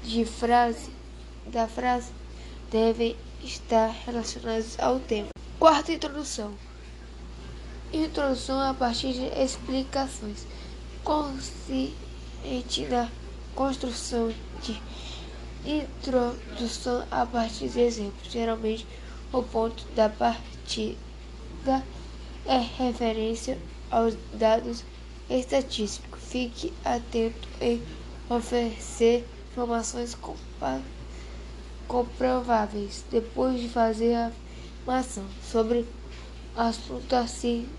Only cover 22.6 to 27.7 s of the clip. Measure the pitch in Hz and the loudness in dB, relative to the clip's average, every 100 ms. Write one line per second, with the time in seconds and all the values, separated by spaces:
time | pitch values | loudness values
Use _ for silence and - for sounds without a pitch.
22.6 | 233 - 254 233 233 220 220 226 - 269 | 4 0 0 2 2 2 0 0 -2 -4
23.6 | - - - 233 226 220 - 214 220 226 | -6 -12 2 4 6 2 -6 4 6 6
24.6 | 233 233 - - - - - 254 254 277 | 4 -6 -8 -14 -14 -14 0 0 4 2
25.6 | 262 - 208 - - - - 254 247 - | 2 0 0 -2 -10 -12 -4 -2 -2 -2
26.6 | 339 - - 240 233 240 226 233 - - | -6 -2 0 0 0 2 2 0 -10 0
27.6 | 240 | 2